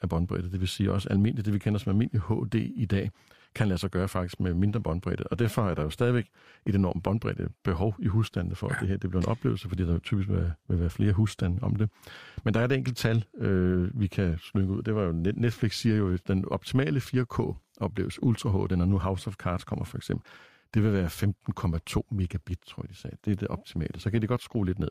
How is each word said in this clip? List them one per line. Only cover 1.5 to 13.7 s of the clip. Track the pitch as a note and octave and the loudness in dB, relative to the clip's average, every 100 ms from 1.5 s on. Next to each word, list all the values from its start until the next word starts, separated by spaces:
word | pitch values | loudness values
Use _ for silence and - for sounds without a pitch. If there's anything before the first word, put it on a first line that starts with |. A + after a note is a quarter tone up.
vi | G2+ | 0
kender | A2 G#2 | 0 0
som | - | 2
almindelig | G2 A#2+ A2 F2 | 2 2 0 0
H | A2+ G#2+ | -2 0
D | |
i | A2+ - C4 G#2+ | 0 -2 -4 0
dag, | G2 G#2 - _ - _ | 0 0 -6 _ -20 _
kan | - G#2+ | -2 0
lade | F2 | 2
sig | F#2+ | 0
gøre | F2+ F#2+ | -2 0
faktisk | F#2 F2+ - | -2 -4 -2
med | F#2 | 0
mindre | F2 G2+ A2 | 2 2 0
båndbredde. | - E2 F2+ F2 | -2 -2 -2 -4
Og | - F2 | -4 0
derfor | A#2 - G2+ | 0 2 0
er | |
der | D#2+ | 0
jo | D#2 | -2
stadigvæk | - A#2+ B2 G2+ _ - - - | 0 2 2 -2 _ -20 -8 0
et | |
enormt | G2 F#2 E2+ | 4 4 2
båndbreddebehov | F#2 A2+ - - E2 - - E2 G#2+ G2 | 0 0 -2 -2 -4 -4 -2 0 0 0
i | - | 0
husstandene | G#2+ G#2 F#2+ F2 | 2 0 -2 -4
for, | F2+ G2 | -4 -4
at | - | -2
det | F#2+ | -2
her, | G2 | -2
det | F#2+ | -2
bliver | F#2 | 0
en | F2 | 0
oplevelse, | A2+ B2+ G#2+ F2 | 0 -2 -2 -4
fordi | F2+ | -2
der | F2 E2+ | 0 0
typisk | - G#2 G2 | 0 -2 0
vil, | F#2+ E2+ D#2+ - | 0 0 -4 -2
vil | F2 | 0
være | E2+ | 0
flere | - G#2 | 2 2
husstande | F#2+ G#2+ - F#2 F2+ | 4 2 0 -2 0
om | G2 G2+ | 0 0
det. | G#2+ - - - - - | 0 -4 -18 -20 -16 -4
Men | A#2 | 0
der | A2 | 2
er | |
et | B2 | 2
enkelt | C3+ B2+ A#2+ | 2 0 0
tal, | A#2 A2+ - A#3 | 2 2 0 -2
øh, | G#2 F#2+ F2+ | 2 4 4